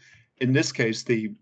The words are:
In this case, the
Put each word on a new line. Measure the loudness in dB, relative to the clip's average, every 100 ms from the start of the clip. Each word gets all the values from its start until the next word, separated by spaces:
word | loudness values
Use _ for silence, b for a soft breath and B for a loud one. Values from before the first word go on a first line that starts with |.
| b b b _
In | 2
this | 2 2
case, | 0 -2 -2
the | -2 -2 -2 -10